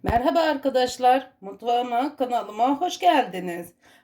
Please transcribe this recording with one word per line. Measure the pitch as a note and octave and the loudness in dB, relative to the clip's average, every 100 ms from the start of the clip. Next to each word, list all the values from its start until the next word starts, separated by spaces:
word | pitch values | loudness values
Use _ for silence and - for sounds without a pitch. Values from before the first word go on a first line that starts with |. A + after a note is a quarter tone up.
Merhaba | F#3+ A#3 C4 E4 | 2 2 2 2
arkadaşlar, | D#4+ C4+ C4+ B3+ B3+ - B3 C4 C4+ _ | 0 0 0 0 0 2 2 2 0 _
mutfağıma, | G3 G3 A#3 A#3+ B3 A#3+ C#4+ C#4+ | -16 -10 -2 -2 0 -2 -2 -2
kanalıma | A#3+ A#3+ G#3+ G#3+ B3 C#4 | -2 -2 -4 0 0 0
hoş | F4+ - | -2 2
geldiniz. | F4+ D4+ G#3 F3+ F3+ E3+ E3+ _ _ - | 4 4 0 -4 -8 -8 -12 _ _ -20